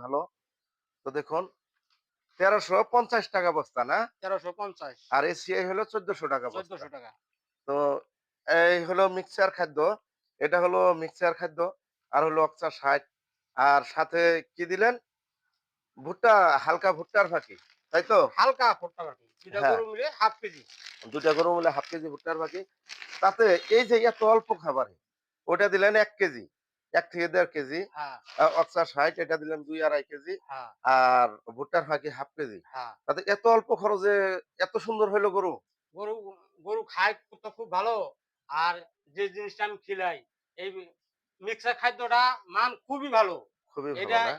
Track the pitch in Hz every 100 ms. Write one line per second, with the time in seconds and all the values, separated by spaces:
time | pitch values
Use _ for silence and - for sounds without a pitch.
0 | 123 139 175 _ _ _ _ _ _ _
1 | - 135 143 156 185 _ _ _ _ _
2 | _ _ _ - 190 208 - 190 220 240
3 | 233 233 196 196 180 156 135 - 123 170
4 | 233 _ 190 190 175 175 202 180 143 123
5 | - 131 151 175 - 185 185 190 214 220
6 | 185 190 156 135 120 180 185 180 139 139
7 | 120 _ _ _ _ _ - 143 143 139
8 | - _ _ _ - 165 170 175 170 180
9 | 190 185 185 - 190 - 170 147 160 214
10 | _ _ _ - 147 175 175 185 180 165
11 | 160 - 175 165 175 151 170 190 _ _
12 | _ 131 160 156 156 - 165 - 139 143
13 | - _ _ _ _ - 135 143 - -
14 | 160 170 170 165 160 - 170 185 220 247
15 | _ _ _ _ _ _ _ _ _ -
16 | 202 180 233 208 180 139 156 170 190 160
17 | 170 214 190 165 - 98 _ _ _ 165
18 | 175 214 143 - 233 262 247 214 175 -
19 | 165 131 _ _ 190 202 135 226 220 214
20 | 302 - 220 220 214 156 123 - - -
21 | 113 135 156 151 170 175 165 143 - 165
22 | 160 143 - 165 160 180 190 _ - -
23 | - - 190 196 220 175 - 220 240 226
24 | 233 226 220 226 220 190 156 135 123 _
25 | _ _ _ _ - 175 202 190 196 214
26 | 208 - 185 127 98 _ _ _ _ 170
27 | 170 175 170 165 175 156 135 156 202 151
28 | 143 127 - - 156 156 165 175 165 143
29 | 151 170 160 160 151 156 143 160 156 147
30 | 139 147 147 190 - 135 120 _ 127 131
31 | 127 127 120 104 - 117 143 175 147 147
32 | 147 131 139 - 139 101 _ 131 123 107
33 | - 143 190 202 233 226 220 226 208 202
34 | 196 202 190 185 - - 185 226 214 220
35 | 214 202 202 190 180 123 _ _ _ 160
36 | 208 220 196 190 _ _ 165 220 220 -
37 | 196 220 _ - 214 208 220 180 214 226
38 | 170 - _ _ - 151 170 175 - _
39 | _ 147 202 190 208 202 208 202 - 196
40 | 185 151 _ _ _ - 190 190 175 _
41 | _ _ _ _ 190 220 233 240 240 220
42 | 240 233 247 254 180 185 240 240 - 277
43 | 285 233 202 160 - _ _ - 143 143
44 | 202 226 233